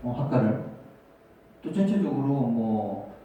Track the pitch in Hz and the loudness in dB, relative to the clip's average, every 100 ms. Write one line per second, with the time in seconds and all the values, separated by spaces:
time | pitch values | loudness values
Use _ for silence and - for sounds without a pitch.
0 | 123 120 139 117 107 - - - - - | -6 -4 2 4 4 0 -4 -12 -20 -20
1 | - - - - - - - 190 196 208 | -20 -20 -20 -20 -20 -14 -6 0 2 4
2 | - 135 135 131 117 117 110 107 101 98 | 2 0 0 2 2 0 0 0 -2 -6
3 | - - | -10 -16